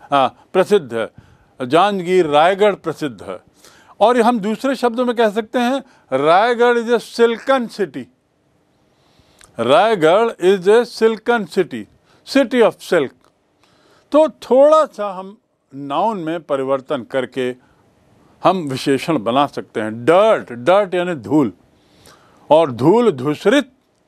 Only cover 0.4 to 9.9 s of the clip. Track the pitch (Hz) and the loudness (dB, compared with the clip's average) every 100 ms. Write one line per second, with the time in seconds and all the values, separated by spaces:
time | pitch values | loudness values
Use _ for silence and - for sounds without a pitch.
0.4 | _ 185 180 202 135 117 98 _ _ _ | _ -2 2 0 -2 -8 -8 _ _ _
1.4 | _ - 127 156 202 196 175 185 160 143 | _ -12 0 2 2 0 0 0 2 2
2.4 | 170 196 208 185 165 139 151 101 90 92 | 2 2 0 -2 -8 -8 -8 -10 -14 -16
3.4 | _ _ _ _ _ - 214 247 226 247 | _ _ _ _ _ 0 2 4 2 0
4.4 | 196 214 262 262 240 226 247 233 220 202 | -4 -4 -4 -2 -2 -2 -4 0 -2 -2
5.4 | 220 254 240 269 - _ - 135 147 180 | -6 -4 -2 -4 -8 _ -6 -2 2 4
6.4 | 233 233 240 240 226 233 - - 233 226 | 2 2 2 0 0 -2 -2 0 0 0
7.4 | - 269 233 - 180 135 117 _ _ _ | -2 -2 -2 -8 -8 -10 -16 _ _ _
8.4 | _ _ _ _ _ _ _ _ _ _ | _ _ _ _ _ _ _ _ _ _
9.4 | _ - 117 151 220 | _ -6 2 2 2